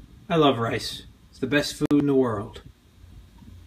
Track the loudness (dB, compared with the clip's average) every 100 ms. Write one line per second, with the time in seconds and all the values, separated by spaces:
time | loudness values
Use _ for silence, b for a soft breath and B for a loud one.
0 | -20 -20 -2 2 4 2 -2 -4 -8 -12
1 | -16 -20 -20 -10 -2 -2 -2 -4 0 2
2 | 4 2 2 -2 -8 -14 -20 -20 _ _
3 | -20 -20 -20 -20 -20 -20